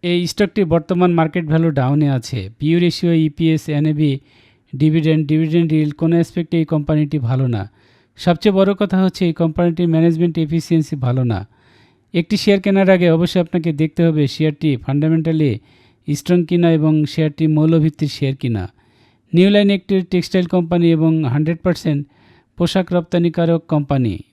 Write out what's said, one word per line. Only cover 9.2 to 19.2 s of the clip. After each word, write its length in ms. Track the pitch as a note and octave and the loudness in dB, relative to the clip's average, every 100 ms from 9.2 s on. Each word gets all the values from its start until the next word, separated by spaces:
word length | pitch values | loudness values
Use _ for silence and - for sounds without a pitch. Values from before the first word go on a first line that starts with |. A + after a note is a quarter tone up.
| F3+ | -2
এই 80 | |
কোম্পানিটির 540 | D#3+ E3 D#3 F3 E3 F3 | 0 -2 0 -2 0 0
ম্যানেজমেন্ট 480 | D#3+ E3 D#3+ F3 D#3+ | 2 2 2 0 -2
এফিসিয়েন্সি 580 | D#3 E3 - E3 D3 C#3+ | -2 -4 0 0 0 -4
ভালো 280 | B2 B2+ | -2 0
না। 160 | B2+ G2+ G2+ _ _ _ _ _ _ | 0 -2 -6 _ _ _ _ _ _
একটি 220 | E3+ E3+ G#3 | -6 -2 -2
শেয়ার 220 | - G3+ | 2 0
কেনার 280 | G3+ G3 F#3+ | 2 2 4
আগে 180 | F#3 F3 | 4 4
অবশ্যই 320 | D#3+ F3 F#3 E3+ | 2 0 -2 -2
আপনাকে 240 | F3 E3 | -2 -2
দেখতে 280 | D3 D#3 - | -2 -4 0
হবে 200 | E3 D3+ C#3+ | 0 2 -2
শেয়ারটি 420 | - D#3 D3 D#3+ B2+ | 0 -4 -2 -2 -2
ফান্ডামেন্টালি 760 | - C#3+ D#3 E3 D#3+ D#3+ D3 G#2 _ _ _ _ - | -2 -2 0 0 0 0 0 -2 _ _ _ _ -8
স্ট্রং 320 | C#3+ - F3+ D#3+ | -8 0 0 2
কিনা 240 | F3 E3+ | 0 2
এবং 220 | D#3+ D#3 D#3 D3+ | 2 2 0 0
শেয়ারটি 420 | - D#3 D3 D#3+ | -2 -4 0 0
মৌলভিত্তির 600 | D3+ D#3 E3 D#3 - D3 | 2 2 2 2 -2 -6
শেয়ার 280 | - C3+ C3+ | -4 -6 -4
কিনা। 280 | B2+ A2 F#2 _ _ _ _ _ | -4 -4 -6 _ _ _ _ _